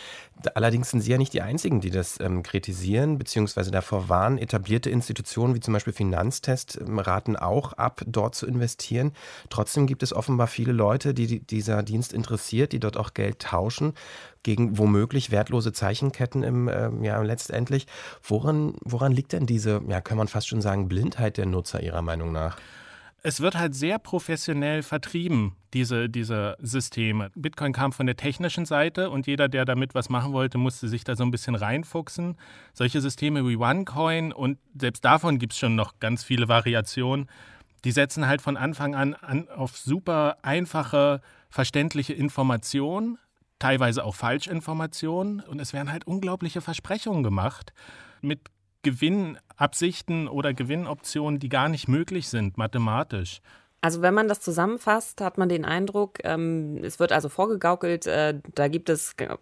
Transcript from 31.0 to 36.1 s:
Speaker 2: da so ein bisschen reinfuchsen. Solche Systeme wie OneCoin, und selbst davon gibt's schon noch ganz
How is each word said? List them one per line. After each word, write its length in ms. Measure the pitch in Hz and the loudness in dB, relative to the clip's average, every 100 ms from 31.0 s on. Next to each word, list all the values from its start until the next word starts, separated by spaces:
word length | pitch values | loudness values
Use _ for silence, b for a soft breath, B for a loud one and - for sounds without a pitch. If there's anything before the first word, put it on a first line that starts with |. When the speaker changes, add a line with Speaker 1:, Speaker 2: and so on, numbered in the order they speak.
Speaker 2:
da 120 | - 120 | -2 0
so 80 | |
ein 60 | 123 | 0
bisschen 240 | 120 - | 0 -2
reinfuchsen. 840 | 113 107 139 165 170 - - 175 165 B B B | -2 0 -2 -2 -6 -6 -6 -6 -6 B B B
Solche 260 | - 123 147 | -2 0 2
Systeme 480 | 135 - 147 147 123 | 0 0 0 2 2
wie 100 | 113 | 2
OneCoin, 760 | 120 175 190 135 160 165 160 | 2 2 -2 0 0 0 -2
und 240 | - 131 139 _ 135 | -2 -2 -2 _ -4
selbst 300 | 123 - 127 | -4 2 6
davon 320 | 156 170 135 | 6 6 2
gibt's 220 | 117 - | 0 -2
schon 160 | 117 110 | 2 2
noch 240 | 104 - | 0 -2
ganz 240 | 110 | -2